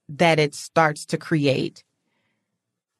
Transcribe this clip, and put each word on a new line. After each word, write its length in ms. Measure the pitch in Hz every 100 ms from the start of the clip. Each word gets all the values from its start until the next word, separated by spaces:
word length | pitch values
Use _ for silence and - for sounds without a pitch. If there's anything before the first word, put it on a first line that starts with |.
| -
that 320 | 139 170 156
it 140 | 147
starts 520 | - - 165 156 151 -
to 100 | 156
create, 680 | - 160 143 131 - - _ _ _ _ _ _ _ _ _ _ _ _